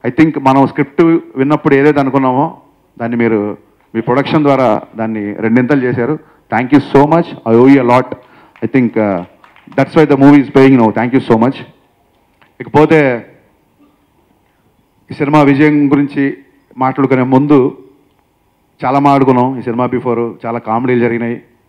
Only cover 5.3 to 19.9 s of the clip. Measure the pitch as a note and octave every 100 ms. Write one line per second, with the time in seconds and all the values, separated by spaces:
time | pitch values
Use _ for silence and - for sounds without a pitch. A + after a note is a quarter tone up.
5.3 | - A2 A#2+ B2 D3 B2+ B2 A#2+ D3+ _
6.3 | _ _ A2 B2+ C#3+ - C#3 D3 E3 E3+
7.3 | - A#2 A#2 C3 C#3 A#2+ B2 B2 - _
8.3 | _ _ _ A2 C3 A#2 A2 G#2 F2+ F2+
9.3 | _ _ _ - - C3+ E3 D3+ C#3 C#3
10.3 | C#3+ B2+ C3+ C3+ C3+ A2 G#2+ A#2+ C3 -
11.3 | A2+ A#2+ C#3 - _ _ _ _ _ _
12.3 | _ _ _ - C#3+ D3+ D#3+ C#3 A#2+ -
13.3 | _ _ _ _ _ _ _ _ _ _
14.3 | _ _ _ _ _ _ _ _ - F3
15.3 | F3 C#3 C3+ D3+ D3 C#3+ C#3 C#3+ C#3+ C#3
16.3 | - _ _ _ - C3 C3 C3+ C3 B2+
17.3 | C3 C#3+ D3 B2 - - _ _ _ _
18.3 | _ _ _ _ _ C3 C#3 C#3+ C#3 C3
19.3 | B2+ B2+ C3 A#2+ A#2 B2